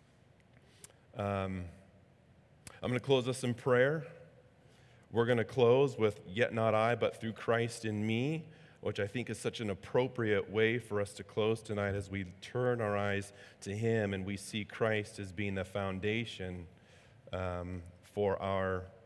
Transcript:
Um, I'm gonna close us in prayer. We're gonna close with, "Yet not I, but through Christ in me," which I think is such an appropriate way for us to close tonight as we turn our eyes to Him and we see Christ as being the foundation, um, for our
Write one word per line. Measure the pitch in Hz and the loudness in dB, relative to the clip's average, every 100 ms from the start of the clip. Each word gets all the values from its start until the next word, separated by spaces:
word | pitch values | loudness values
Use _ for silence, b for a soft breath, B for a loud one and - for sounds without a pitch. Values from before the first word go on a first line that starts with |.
| _ _ _ _ _ B B B B B - - | _ _ _ _ _ B B B B B -14 -4
Um, | 101 98 95 95 87 - - - - _ - - _ - B B | -2 0 -2 -4 -8 -14 -20 -20 -20 _ -20 -20 _ -20 B B
I'm | - | -4
gonna | 123 | -2
close | 135 135 123 | 4 4 4
us | 123 | -2
in | 123 | -2
prayer. | 117 - 123 135 160 143 - - - - _ B B B B - | -2 2 4 4 2 -6 -14 -20 -20 -20 _ B B B B -2
We're | 107 117 | 2 4
gonna | 120 107 | 4 2
close | - 117 127 143 - | 6 8 8 4 4
with, | 110 - - | 2 2 -4
"Yet | 92 120 | 0 2
not | 113 113 107 | 4 4 4
I, | 113 117 | 4 2
but | 107 - | 0 0
through | 113 | -8
Christ | 104 - 117 117 - 110 | -4 0 2 0 -4 -4
in | 104 107 | -2 0
me," | 113 139 160 160 B B B | 0 0 -4 -8 B B B
which | 101 104 | -6 -2
I | 104 | -4
think | 123 110 | -4 -6
is | 110 | -6
such | 120 - | -6 -4
an | 110 | -4
appropriate | 95 - 127 127 127 110 101 87 | -6 0 2 2 0 2 2 2
way | 104 110 120 | 2 4 2
for | - 104 | -2 -4
us | 101 | -4
to | - | -6
close | 92 - 110 110 | -6 0 0 0
tonight | - 104 101 101 | -4 -2 -2 -2
as | 95 | -4
we | 98 90 90 | -6 -8 -12
turn | - 123 123 120 | -8 -2 0 0
our | 107 101 | 0 0
eyes | 101 98 98 B B - | 0 0 -4 B B -14
to | 101 101 | -10 -2
Him | 113 113 104 | 2 2 2
and | 98 95 | 0 -4
we | 98 | -6
see | - 110 101 | -6 -6 -6
Christ | - 113 107 104 - | -2 0 0 -2 -8
as | 98 | -10
being | 90 101 95 | -6 -4 -4
the | |
foundation, | 92 101 98 95 104 110 117 - 92 90 85 B B B B B - | -4 -4 -4 -2 -2 -2 -4 -8 -10 -10 -12 B B B B B -10
um, | 92 92 87 87 90 87 - - | -6 -4 -6 -6 -10 -12 -20 -10
for | - 101 95 | -2 0 0
our | 98 98 95 92 90 - | 0 0 0 -2 -6 -16